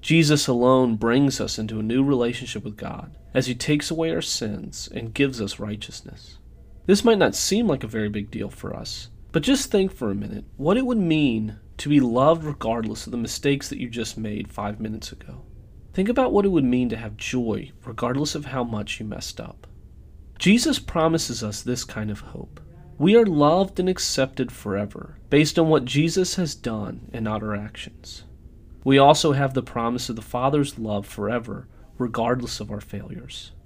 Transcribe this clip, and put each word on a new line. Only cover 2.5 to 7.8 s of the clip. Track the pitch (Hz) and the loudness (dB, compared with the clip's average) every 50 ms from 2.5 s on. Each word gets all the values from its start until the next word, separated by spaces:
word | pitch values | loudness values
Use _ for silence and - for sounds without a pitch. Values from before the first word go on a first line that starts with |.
| - 110 101 | -10 -10 -10
with | 110 107 | -10 -12
God | - - 104 - - - - - - - - - | -10 -10 -10 -10 -10 -12 -14 -16 -20 -20 -2 -2
as | 127 131 | 0 0
he | 131 127 | 0 -2
takes | 123 - - 151 147 147 - 170 | -4 0 0 0 0 0 -2 -2
away | 160 165 165 | -2 -2 -2
our | 165 - | -2 -2
sins | - - - - - 107 101 - - - - - - - - | -4 -4 -4 -4 -4 -6 -6 -8 -10 -12 -12 -12 -14 -10 -10
and | - 117 113 107 | -10 -10 -8 0
gives | - 139 139 131 120 | 0 0 0 2 -2
us | 107 101 - - | -6 -6 -6 -8
righteousness. | 123 104 107 107 - - - - - - - - - - - - - - - - - - - - - | -8 -8 -8 -8 -10 -14 -16 -16 -16 -16 -18 -18 -20 -20 -20 -20 -20 -20 -20 -20 -20 -20 -20 -12 2
This | - 190 202 - | 4 4 6 6
might | 233 226 202 | 4 4 6
not | 170 117 98 | 4 2 2
seem | - - - 190 214 240 214 | 0 -2 0 0 2 2 2
like | 151 127 | 0 0